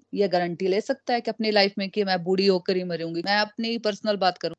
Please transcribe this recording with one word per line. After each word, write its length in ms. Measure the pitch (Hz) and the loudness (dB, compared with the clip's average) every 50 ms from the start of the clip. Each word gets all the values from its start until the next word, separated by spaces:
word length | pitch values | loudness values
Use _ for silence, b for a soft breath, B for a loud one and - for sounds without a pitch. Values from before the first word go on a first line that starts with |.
| _ _ - | _ _ -2
ये 140 | 190 202 190 | 0 0 2
गारंटी 400 | 180 175 175 175 170 - 190 185 | 2 0 0 -2 -2 -2 -2 0
ले 120 | 190 214 | 0 0
सकता 340 | - - 262 - _ - 247 | 0 -2 -4 -4 _ -2 -2
है 60 | 240 | -2
कि 100 | 233 226 | -2 -4
अपनी 200 | 220 - 220 220 | -4 -2 -2 2
लाइफ 240 | 208 208 196 202 202 208 | 4 4 4 4 2 -2
में 100 | 196 190 | -4 -2
कि 140 | - 214 202 | -2 -2 0
मैं 180 | 190 185 180 165 | 0 0 0 0
बूढ़ी 220 | 185 190 190 196 | 0 0 4 4
होकर 300 | 196 185 180 180 - 185 | 4 2 2 0 0 -2
ही 60 | 180 180 | -2 -2
मरूंगी? 380 | 180 170 160 165 165 165 170 170 | -2 -4 -4 -6 -6 -6 -4 -2
मैं 100 | 196 202 208 | 0 2 2
अपनी 380 | 214 214 - - 226 226 233 226 | 0 0 -4 -6 -4 -4 -4 -2
पर्सनल 380 | 226 208 202 - - 214 208 | -2 -2 -2 -2 -2 -2 0
बात 220 | 190 190 180 180 - | 2 2 0 0 0
करूं 160 | - 165 165 | -4 -8 -8